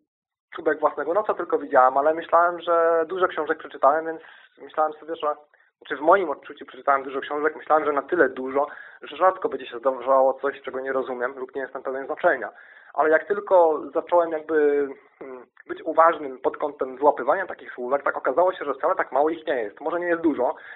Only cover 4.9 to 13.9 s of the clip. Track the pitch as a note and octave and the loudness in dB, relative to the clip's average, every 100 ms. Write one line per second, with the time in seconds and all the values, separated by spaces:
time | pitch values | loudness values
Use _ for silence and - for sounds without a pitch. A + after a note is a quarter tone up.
4.9 | D3+ D#3 E3 D3+ D3 _ _ _ _ - | -4 -12 -6 -4 -6 _ _ _ _ -12
5.9 | C#3 D#3 G3 E3 C3+ - D3 - C3 C3+ | -2 4 4 4 -6 -10 -18 -18 -6 0
6.9 | C3+ C3+ C3+ C3 D3 D3+ C#3+ - D#3 D3 | 2 0 -8 -6 -2 -2 -2 2 2 2
7.9 | C#3+ C3+ F3 C3 B2+ C3 C#3 C#3+ - - | -2 0 2 2 2 -4 -2 -2 -6 -20
8.9 | - C3 D3 F#3 F#3 D3 C3+ B2+ A#2+ C3 | -20 -14 2 2 2 -4 -6 -10 -4 -2
9.9 | C3 B2 C3+ C3+ C3 C#3 C3+ - B2+ C3+ | -2 2 4 4 2 -4 -6 -10 -8 -4
10.9 | C3 B2 B2 B2 C3+ B2+ C#3 B2+ C3+ C3+ | -4 -4 -6 -6 -8 -10 -10 -10 -10 -8
11.9 | C3 C3+ D3+ F3+ C3+ G#2 - - - - | -8 -8 -2 0 0 -4 -14 -20 -20 -10
12.9 | - D#3 D#3 D#3 G#3 G3+ F#3 E3 D3+ - | 0 2 2 2 -4 4 6 6 2 -4